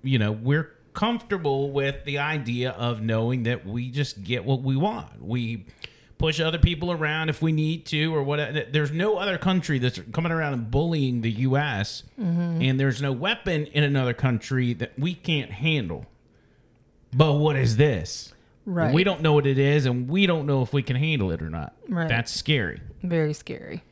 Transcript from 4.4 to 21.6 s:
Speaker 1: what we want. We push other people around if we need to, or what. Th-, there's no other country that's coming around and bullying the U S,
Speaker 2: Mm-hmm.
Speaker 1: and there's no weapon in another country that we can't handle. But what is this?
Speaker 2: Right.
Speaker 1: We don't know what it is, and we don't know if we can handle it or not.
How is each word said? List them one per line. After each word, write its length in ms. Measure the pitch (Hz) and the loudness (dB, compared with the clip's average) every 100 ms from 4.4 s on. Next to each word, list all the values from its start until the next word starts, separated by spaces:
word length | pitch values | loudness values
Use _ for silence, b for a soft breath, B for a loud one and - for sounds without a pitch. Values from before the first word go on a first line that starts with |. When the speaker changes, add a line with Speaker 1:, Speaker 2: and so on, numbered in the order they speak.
Speaker 1:
what 200 | 120 135 | 0 0
we 120 | 135 135 | 0 0
want. 480 | 190 233 - 55 | 0 -2 -12 -14
We 440 | 71 123 113 117 98 B B B B - | -6 -4 -4 -8 -12 B B B B -2
push 240 | 160 156 | 0 2
other 160 | 160 160 | 0 4
people 340 | 175 160 180 | 2 2 -4
around 380 | 165 156 156 160 | -2 -2 -2 -2
if 120 | - | 0
we 120 | 160 | 0
need 320 | 156 156 160 - | 2 0 -2 -4
to, 280 | 151 160 | -2 0
or 80 | 156 | 0
what. 140 | 139 147 139 | -2 -2 -2
Th-, 160 | 147 120 | -4 -2
there's 220 | 151 147 | 0 0
no 240 | 156 208 202 | 0 0 0
other 220 | 202 180 | -2 0
country 420 | 185 185 - 139 | 2 2 2 2
that's 220 | 123 101 113 | 0 -2 -6
coming 220 | 113 165 | -4 -2
around 180 | 165 151 | -2 -2
and 160 | 131 110 | -2 0
bullying 520 | 123 170 160 135 120 | 0 2 2 0 0
the 100 | 113 | -2
U 240 | 107 131 135 | 0 2 2
S, 480 | 147 104 104 - - - | 0 -2 -4 -6 -14 -4
Speaker 2:
Mm-hmm. 420 | 190 170 175 165 | 0 0 0 2
Speaker 1:
and 160 | 131 131 | 2 4
there's 240 | 135 120 | 2 0
no 120 | 139 | -2
weapon 540 | 127 180 233 196 160 147 | -2 -2 -2 -2 -2 0
in 180 | 147 147 | 0 2
another 280 | 139 123 | 2 0
country 600 | 117 131 113 - 131 123 | 2 0 0 0 0 0
that 180 | 120 123 - | -2 -6 -4
we 140 | 156 | -4
can't 360 | 175 - 156 120 | -4 -2 -2 -2
handle. 560 | 101 151 151 90 82 - _ _ b b b b b _ _ _ | -2 0 0 -2 -8 -12 _ _ b b b b b _ _ _
But 220 | 123 156 147 | 2 4 6
what 200 | 151 139 | 4 4
is 220 | 120 110 | 2 4
this? 560 | 147 101 95 - - b b b - | 4 4 -4 -10 -12 b b b -6
Speaker 2:
Right. 280 | 175 156 | 0 2
Speaker 1:
We 120 | 147 190 | 4 2
don't 160 | 170 | 2
know 100 | 156 | 4
what 160 | 147 139 | 4 4
it 100 | 135 | 4
is, 280 | 139 147 131 | 4 4 2
and 240 | 123 127 | 0 0
we 160 | 180 190 | 2 4
don't 180 | 165 143 | 2 2
know 160 | 135 | 0
if 120 | 127 | 2
we 100 | 143 | 0
can 140 | 127 127 | 0 0
handle 340 | 156 147 95 | 2 2 0
it 100 | 82 | -2
or 80 | 80 | -4
not. 240 | 82 | -6